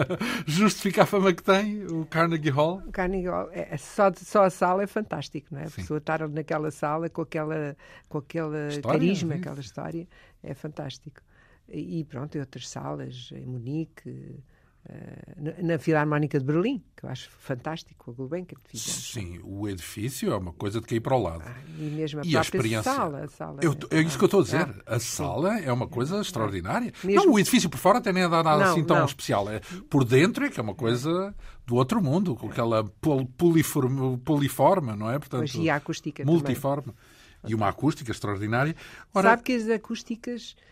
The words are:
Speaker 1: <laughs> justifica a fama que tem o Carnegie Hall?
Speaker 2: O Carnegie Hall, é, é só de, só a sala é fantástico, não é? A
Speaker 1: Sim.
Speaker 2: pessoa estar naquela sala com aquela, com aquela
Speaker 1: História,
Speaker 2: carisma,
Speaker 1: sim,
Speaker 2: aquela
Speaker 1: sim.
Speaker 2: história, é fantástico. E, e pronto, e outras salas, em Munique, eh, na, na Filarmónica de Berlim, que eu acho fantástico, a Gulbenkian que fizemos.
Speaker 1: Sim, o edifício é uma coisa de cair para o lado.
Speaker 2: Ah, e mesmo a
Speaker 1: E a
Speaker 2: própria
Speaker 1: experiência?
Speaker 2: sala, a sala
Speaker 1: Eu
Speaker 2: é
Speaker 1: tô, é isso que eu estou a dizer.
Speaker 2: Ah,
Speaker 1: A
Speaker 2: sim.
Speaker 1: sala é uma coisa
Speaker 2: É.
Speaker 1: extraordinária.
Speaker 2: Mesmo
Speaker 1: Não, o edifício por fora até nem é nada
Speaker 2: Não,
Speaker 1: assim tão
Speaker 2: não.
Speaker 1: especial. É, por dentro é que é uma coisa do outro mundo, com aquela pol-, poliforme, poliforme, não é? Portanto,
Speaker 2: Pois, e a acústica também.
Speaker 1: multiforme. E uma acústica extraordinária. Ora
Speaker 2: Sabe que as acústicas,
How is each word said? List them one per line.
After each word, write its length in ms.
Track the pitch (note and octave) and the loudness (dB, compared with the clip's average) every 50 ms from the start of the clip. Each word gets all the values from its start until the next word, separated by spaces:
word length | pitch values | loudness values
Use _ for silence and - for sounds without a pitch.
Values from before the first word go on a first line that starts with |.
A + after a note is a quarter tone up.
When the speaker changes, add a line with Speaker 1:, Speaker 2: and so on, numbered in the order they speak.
| C#3+ - F3+ - | 0 0 -2 -4
Speaker 1:
<laughs> 240 | G#3+ A#3+ - A#3 E3+ | -4 -4 -6 -6 -4
justifica 580 | - D3 F3 G#3+ G#3 - - - G3+ F3+ G#3+ F#3 | -2 2 4 4 4 4 2 -2 2 4 4 4
a 20 | |
fama 260 | - - G3+ F#3+ G3 F3 | 6 4 4 4 4 4
que 100 | E3+ - | 4 4
tem 440 | - F#3+ F#3+ G#3 G#3+ G#3 G#3 G3+ | 4 4 4 4 0 -4 -6 -6
o 180 | - E3 D#3+ D#3+ | -6 -4 -6 -4
Carnegie 440 | D3+ - D#3+ E3 E3+ E3 D#3 D3 D3+ | -2 2 2 2 4 2 2 0 2
Hall? 320 | C3 C#3+ D3+ D#3+ F3+ F#3+ F#3 | 2 4 2 2 0 -2 -8
Speaker 2:
O 40 | - - | -8 -4
Carnegie 360 | - F#3 F3+ F#3+ F#3+ F3+ F3+ | -2 -2 -2 -2 -2 -2 -2
Hall, 200 | E3+ F3 F#3+ E3 F3 | -2 -4 -4 -6 -6
é, 160 | F3+ E3+ - - | -8 -8 -6 -8
é 20 | |
só 340 | D3 - - - - G3+ G3 | -10 -10 -4 2 4 4 4
de, 100 | F3+ - - | 4 2 -4
só 200 | - - G#3+ G3 | 0 4 6 6
a 60 | F#3 | 6
sala 320 | - - F#3+ F3 F3+ F#3+ G3+ | 4 2 2 2 2 2 0
é 40 | G3 | -2
fantástico, 600 | - G#3+ G#3+ - - D#3+ C#3 - - D3+ - - D#3+ | -2 -4 -4 -4 -6 -8 -8 -8 -10 -12 -12 -12 -12
não 80 | C#3 | -12
é? 40 | D#3 | -10
A 60 | D#3 | -10
Speaker 1:
Sim. 60 | - - F#2 | -10 -10 -6
Speaker 2:
pessoa 160 | - D3+ D3+ | -4 -4 -4
estar 300 | D3+ - D#3 D#3+ D#3 D3+ | -2 -2 -2 -2 -2 -4
naquela 440 | D3 D#3 D3+ - D#3+ D3+ D3+ D#3 D3+ | -6 -6 -4 -2 -2 -2 -2 -4 -4
sala 360 | - - D3 D3+ D#3+ E3 E3 | -4 -2 -2 -2 -2 -4 -4
com 140 | - - D#3+ | -6 -6 -6
aquela, 540 | D#3 - D#3+ D#3 D3+ D#3 D#3 D3+ D3 C#3+ - - - - - - - | -4 -4 -6 -4 -4 -4 -4 -4 -6 -8 -10 -16 -20 -20 -20 -14 -8
com 100 | - D3+ | -8 -8
aquela 500 | C#3+ - - E3 D#3+ D#3 D3+ D#3 D3 D3 | -8 -6 -6 -6 -4 -4 -4 -6 -4 -6
Speaker 1:
História, 300 | D3 D3 C3 A#2 D3 D#3 | -6 -4 0 2 2 4
Speaker 2:
carisma, 360 | D#3 F3 G3 F#3 E3 E3 C#3+ | 4 2 2 0 -2 -2 -4
Speaker 1:
sim, 60 | E3+ | -4
Speaker 2:
aquela 160 | F#3 - C#3 | -6 -8 -8
Speaker 1:
sim. 40 | C#3 C3 | -10 -12
Speaker 2:
história, 460 | - - - - D#3+ D#3+ E3 E3+ - _ - - - _ _ - | -12 -12 -10 -10 -8 -8 -10 -10 -12 _ -20 -20 -20 _ _ -14
é 120 | - C#3+ | -14 -12
fantástico. 680 | - - D3+ D3+ - D3 C#3 B2+ - - D3+ - - - _ _ _ _ _ _ _ _ - | -12 -12 -12 -10 -10 -10 -10 -12 -14 -16 -20 -20 -20 -20 _ _ _ _ _ _ _ _ -14
E, 320 | - - D3+ F3+ F3+ E3 | -12 -10 -8 -6 -6 -6
e 40 | D#3 | -6
pronto, 320 | - - B2 C#3 D3 - | -6 -8 -8 -8 -6 -6
e 40 | D#3 | -8
outras 280 | C#3 C3 - B2+ A#2 - | -8 -8 -10 -14 -14 -12
salas, 600 | - C3+ C#3 C#3 D3 D3 C3+ C3 B2+ B2+ A#2+ - - | -10 -10 -8 -8 -8 -8 -8 -10 -12 -14 -14 -16 -16
em 140 | C3 C3 | -14 -12
Munique, 920 | B2+ B2+ B2+ A2+ B2+ C#3+ D#3+ D#3+ D#3 _ - - B2 B2+ C3 C3+ - B2 - C3 _ _ _ _ _ _ _ - | -10 -10 -8 -8 -6 -4 -6 -6 -8 _ -18 -16 -14 -14 -14 -14 -16 -18 -18 -20 _ _ _ _ _ _ _ -20
eh, 460 | - - - - - - - - - - | -20 -18 -16 -16 -16 -18 -18 -18 -18 -14
na, 280 | - D3 D3+ E3 - F3+ E3 E3+ | -10 -10 -10 -6 -4 -2 -2 -2
na 60 | D3+ | 0
Filarmónica 600 | - - D#3+ D3+ D3 D3+ D3+ D3 D3+ C#3+ - D3 | 0 2 2 2 2 2 2 0 0 0 0 -2
de 60 | C3 | 0
Berlim, 400 | C3+ D3+ E3 F#3 A#3+ C#4+ G#3 - _ _ | 0 0 2 2 0 -2 -4 -8 _ _
que 120 | - - | -16 -14
eu 20 | C3+ | -12
acho 220 | C3 B2 - - | -12 -12 -14 -16
fantástico, 800 | - _ - - C#3 B2 C3 D#3 D#3+ D#3+ - - - - - - | -20 _ -10 -8 -8 -6 -6 -8 -8 -10 -12 -16 -20 -20 -18 -16
a 20 | A#2+ | -12
Gulbenkian 460 | A#2+ C3+ B2+ D#3 F3+ F3+ F3 - - _ | -10 -10 -8 -8 -8 -8 -10 -16 -20 _
que 60 | _ - | _ -14
fizemos. 400 | A#2 G#2+ - - - - - - | -10 -8 -8 -8 -8 -8 -10 -10
Speaker 1:
Sim, 280 | A#2+ G2 F2 E2+ E2+ - | -10 -10 -10 -10 -12 -12
o 240 | G2 G2 G2 G#2 | -10 -8 -6 -6
edifício 640 | G#2+ G2 F2+ - - - G#2+ G2+ C3 C#3+ - - G3+ | -6 -6 -6 -10 -12 -10 -6 -6 -6 -6 -4 -4 -2
é 60 | C3+ | -2
uma 160 | G2+ F#2 F2 E2+ | -2 -4 -6 -8
coisa 260 | - - G2+ G2+ A#2 | -6 -6 -4 -4 -4
de 80 | A2+ | -4
cair 140 | - B2 A2+ | -2 -2 -2
para 160 | A2+ - C3 | 0 2 2
o 60 | B2+ G#2 | 2 2
lado. 200 | E2+ E2 E2 D#2+ | 0 -4 -8 -12
Speaker 2:
Ah, 80 | A#2 B2 B2 D3 D3+ D#3+ D#3 | -14 -16 -16 -16 -16 -12 -8
e 60 | D#3 D3+ | -8 -6
mesmo 320 | D3 D#3 D#3 D3+ D3 D3+ | -6 -4 -6 -6 -6 -6
a 20 | C#3+ | -2
Speaker 1:
E 140 | F3 D3+ | 0 0
a 40 | - | 0
Speaker 2:
própria 180 | - - - F#3+ | 0 0 0 -2
Speaker 1:
experiência? 340 | A#2+ A2 A2+ A2 G#2+ B3+ C#4 | 0 0 0 0 0 0 -2
Speaker 2:
sala, 320 | C#4 A3 E3+ C#3+ C#3 D3+ | -2 -2 -4 -6 -8 -10
a 40 | D3 | -12
sala 320 | - - - D#3 D3 C#3 C#3+ | -12 -12 -12 -12 -4 0 0
Speaker 1:
Eu 100 | E3 C#3+ | 0 0
Speaker 2:
é 20 | |
Speaker 1:
tô, 120 | - - - | 0 -2 0
é 120 | D3 D#3+ D#3+ | 2 2 2
isso 160 | E3 C#3+ C3 | 2 2 4
que 60 | G#3 | 4
eu 20 | |
estou 140 | - - G3 | 4 6 4
a 20 | D3 | 4
dizer. 180 | - - D#3+ - - G#2 - - | 4 2 0 0 -2 -4 -10 -8
Speaker 2:
Ah, 100 | - A2+ | -4 -4
Speaker 1:
A 20 | A#2 | -4
Speaker 2:
sim. 180 | - - - | -4 -4 -4
Speaker 1:
sala 420 | - D3+ C#3 - A2+ D#3 F#3+ A3+ A3+ | -4 -4 -2 -2 0 0 0 0 0
é 140 | E3+ C3+ B2 | 0 -2 -2
uma 160 | B2 A#2+ - | -2 -2 -4
coisa 300 | - A#2+ B2 D3 F#3+ G#3 | -2 -2 -2 -2 -2 -2
Speaker 2:
É. 20 | |
Speaker 1:
extraordinária. 720 | G3+ - - A#2+ A2 G#2 G2 F#2 E2+ F#2+ C#3 A3+ B3 G3 - - - | -4 -4 -2 -2 -2 -2 -2 -4 -4 -2 -2 -2 -2 -4 -6 -6 0
Speaker 2:
Mesmo 220 | F#3 G3+ C4+ G4+ F#4 | 4 6 6 8 8
Speaker 1:
Não, 40 | B3+ | 8
o 60 | G#3 | 6
edifício 320 | F3+ - - A#3+ - E3+ | 6 6 4 4 4 2
por 80 | - - | 0 2
fora 180 | - F3+ G#3 | 4 4 4
até 160 | B3 - G3+ F#3 | 4 4 0 2
nem 120 | F#3 F#3 | 2 2
é 40 | F3 | 4
nada 140 | E3 E3 D#3+ D#3+ D3+ D3+ | 4 4 4 6 6 6
Speaker 2:
Não, 20 | |
Speaker 1:
assim 240 | G3 F#3+ E3+ D#3 D3+ | 6 6 4 4 4
tão 140 | E3 E3 E3 | 4 4 4
Speaker 2:
não. 80 | D#3+ | 4
Speaker 1:
especial. 420 | C3+ - - - - B2+ G2+ G2+ G#2 | 2 0 -4 -2 0 0 2 0 0
É, 120 | G#2+ G#2+ - - F3+ F#3 - - | -4 -6 -8 -10 -14 -14 -4 2
por 160 | - - C3+ | 4 4 6
dentro 400 | A2 B2 C3 D#3+ G3+ A#3+ - C#4 | 6 6 6 6 6 4 2 -2
é 60 | C#4+ | -2
que 100 | - - | -2 -4
é 20 | A#2 | -4
uma 120 | A2 G2+ | -4 -4
coisa 600 | - B2 A2+ A#2+ A#2+ B2+ D#3 E3+ F3+ F#3+ G3+ G3+ - - - - - - | -2 0 0 0 0 0 -2 -2 -2 -2 -6 -8 -12 -16 -16 -18 -14 -4
do 120 | - A#2+ | 0 2
outro 260 | B2 C3 C3 A3 A#3+ F#3+ | 2 4 4 2 2 2
mundo, 340 | C3 C#3 F3+ G#3 F3+ B2+ | 4 2 2 2 0 -2
com 140 | - - G#2 | -4 -6 -6
aquela 340 | - C3 A#2+ A#2 A2+ A2 G#2+ G#2 - _ | -2 0 2 2 4 2 2 0 -4 _
pol-, 240 | - D#3+ C#3+ C3 C3 | 0 2 2 2 0
poliforme, 920 | B2 - - F3 F3 E3 D#3+ D3 - - D3 C3+ B2 C3+ C#3 C3 C3 B2+ B2 | -2 0 4 4 6 6 6 4 4 2 0 2 2 2 0 0 0 -2 -2
poliforme, 760 | B2+ - D#3 C#3+ C#3+ C3 - - C3+ D3+ G3 F#3+ D3+ A#2 G#2+ | 0 0 2 2 2 0 2 4 6 6 6 4 2 -2 -4
não 160 | G2+ G#2+ A2 | -4 -2 -2
é? 80 | B2 D3+ | -2 -4
Portanto, 320 | D3 - - B2+ - C#3+ | -4 -6 -4 -4 -4 -2
Speaker 2:
Pois, 40 | B2+ | -2
e 160 | D#3 E3 D#3+ | -2 0 0
a 60 | D3 | 0
acústica 460 | D3 - - D#3+ - - - - - C#3 | 0 -2 -4 -8 -8 -8 -10 -8 -2 2
também. 120 | C3+ E3 E3 C#3+ | 4 4 4 4
Speaker 1:
multiforme. 500 | C#3 B2 - - C3+ C#3 C#3+ C3+ B2 - _ _ - - - - - - _ - G#2 | 2 -2 -2 -2 -2 -2 -2 -6 -10 -14 _ _ -20 -20 -20 -20 -20 -20 _ -6 -4
E 60 | A2 | 0
uma 160 | A2 G#2+ G2 | 0 2 0
acústica 420 | F#2 - - C#3+ D#3 - D3 A2+ G2+ | 0 2 0 0 0 0 -4 -8 -8
extraordinária. 640 | - - G#2 G#2 F#2+ G#2 G#2+ A2+ A#2+ C#3 D3+ E3 - - - - - - _ - | -6 -4 -4 -4 -2 -2 0 0 2 2 0 -2 -6 -10 -20 -20 -20 -12 _ 0
Ora 160 | G3 F#3+ A3+ | 4 6 6
Speaker 2:
Sabe 120 | A#3 A#3 - | 6 4 2
que 80 | - B3+ | 0 -2
as 140 | A#3+ A3 A3 | 0 0 0
acústicas, 840 | A3+ G#3+ A3 - A#3 - - - A3+ A3 - B3 A#3+ A#3 - - - _ _ _ | -2 -2 -2 -6 -10 -10 -8 -10 -10 -10 -8 -8 -10 -10 -10 -14 -20 _ _ _